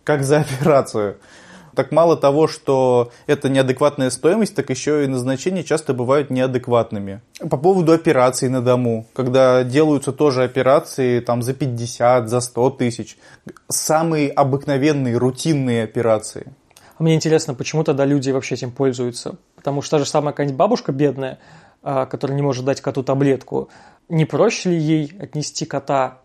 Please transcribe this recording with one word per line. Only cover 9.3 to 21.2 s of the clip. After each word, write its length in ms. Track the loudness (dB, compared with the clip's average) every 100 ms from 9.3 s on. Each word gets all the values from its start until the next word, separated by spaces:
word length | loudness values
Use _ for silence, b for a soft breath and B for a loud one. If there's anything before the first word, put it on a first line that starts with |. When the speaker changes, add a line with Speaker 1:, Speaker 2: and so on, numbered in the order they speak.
| 4 4 4
Speaker 1:
делаются 480 | 2 2 2 2 -2
тоже 320 | 0 0 2
операции 800 | 0 0 2 2 0 -2 0 0
там 200 | 0 -2
за 120 | -4
пятьдесят, 760 | -4 -4 -4 -8 0 4 4 2
за 140 | -2
сто 280 | -2 0 -2
тысяч. 480 | 0 -2 -4 -12 -16 b b -20 -20 -10
Самые 600 | -8 0 0 2 0 0
обыкновенные, 840 | 0 0 0 -2 0 2 0 0 0
рутинные 680 | 0 -2 -2 0 0 -2
операции. 680 | -2 -2 0 0 -2 -14 -18 -20 _ b b -2
Speaker 2:
А 60 |
мне 120 | 2 2
интересно, 380 | 2 2 0
почему 320 | -6 -4 -2 0
тогда 180 | 0
люди 280 | 2 2 0
вообще 240 | -2 -4 -6
этим 160 | -8
пользуются? 640 | -2 -2 0 -4 -6 -12 -16 _ _
Потому 260 | -6 -6
что 160 | -2 0
та 60 |
же 60 | 0
самая 240 | 0 -2
какая-нибудь 240 | -2 -4 0
бабушка 340 | 0 0 -2
бедная, 480 | 0 0 0